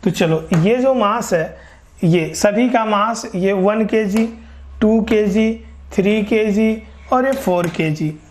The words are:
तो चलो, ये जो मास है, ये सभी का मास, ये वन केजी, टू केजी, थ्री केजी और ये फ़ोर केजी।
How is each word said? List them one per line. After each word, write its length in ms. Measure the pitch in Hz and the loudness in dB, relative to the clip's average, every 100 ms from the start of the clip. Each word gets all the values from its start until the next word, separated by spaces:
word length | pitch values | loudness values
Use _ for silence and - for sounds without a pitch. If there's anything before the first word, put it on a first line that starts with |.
तो 60 | - | -2
चलो, 380 | 165 170 160 165 175 | 0 0 0 0 0
ये 200 | 175 247 | 2 2
जो 160 | 262 | 2
मास 400 | 262 202 226 - | 2 0 -2 -2
है, 240 | 175 156 - - - - - | -2 -2 -10 -20 -20 -20 -2
ये 300 | 175 170 156 | 2 2 0
सभी 360 | 160 208 208 247 | 0 0 2 2
का 160 | 240 220 | 2 0
मास, 460 | 208 214 226 226 180 | 0 0 -2 -6 -4
ये 180 | 190 | -2
वन 320 | 196 190 214 220 | 2 0 0 0
केजी, 480 | 220 214 208 226 - - - - - | 0 0 0 -2 -4 -20 -20 -20 -2
टू 200 | 214 226 | 2 2
केजी, 640 | 214 214 208 196 220 226 - - - | 2 0 2 0 0 -2 -12 -20 -8
थ्री 300 | - 196 214 | 0 2 0
केजी 600 | 208 226 220 202 220 220 - - - | 0 0 0 2 0 0 -8 -20 -2
और 120 | 254 262 | 0 0
ये 60 | |
फ़ोर 360 | 269 - 180 175 | -2 0 0 -2
केजी। 520 | - 160 151 156 156 - | -2 -2 -2 -4 -6 -18